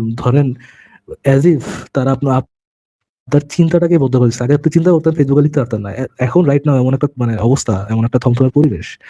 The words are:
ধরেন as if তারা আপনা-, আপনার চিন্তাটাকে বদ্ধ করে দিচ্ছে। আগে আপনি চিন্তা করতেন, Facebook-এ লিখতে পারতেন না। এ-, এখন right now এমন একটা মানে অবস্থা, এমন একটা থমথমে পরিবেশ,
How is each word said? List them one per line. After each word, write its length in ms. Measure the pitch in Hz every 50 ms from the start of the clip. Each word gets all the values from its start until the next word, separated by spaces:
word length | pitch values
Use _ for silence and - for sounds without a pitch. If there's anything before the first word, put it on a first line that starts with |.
| 113 113 113
ধরেন 360 | 117 - 123 120 143 139 131 123 - - - - - - _ _ _ _ - - - -
as 160 | 139 135 139
if 180 | 143 175 160 131 - - - - - -
তারা 200 | - 139 127 135
আপনা-, 200 | 135 127 143 139
আপনার 1080 | 131 131 - _ _ _ _ _ _ _ _ _ _ _ _ _ _ _ _ - 143 147
চিন্তাটাকে 580 | 147 - - - 165 160 165 170 170 165 175 160
বদ্ধ 180 | 135 127 127
করে 120 | 123 123 117
দিচ্ছে। 160 | 117 - 123
আগে 100 | 123 147
আপনি 160 | 143 - 156
চিন্তা 200 | - 170 160 180
করতেন, 220 | 175 156 165 160
Facebook-এ 300 | 160 165 143 135 139 147
লিখতে 180 | 147 151 151 147
পারতেন 200 | 120 - - 104
না। 120 | 101 101 98
এ-, 120 | 123 131 - _ -
এখন 260 | 127 120 - 175 180
right 200 | 143 139 143 143
now 100 | 151 139
এমন 180 | 131 127 127 135
একটা 120 | 135 - 139 - 123
মানে 180 | 120 117 113
অবস্থা, 500 | 101 104 120 131 - - - 104 92 98 101
এমন 140 | 113 113 113
একটা 140 | 117 - 123
থমথমে 320 | - 123 120 120 135 127
পরিবেশ, 480 | - 143 151 143 101 82 101 - - _ - -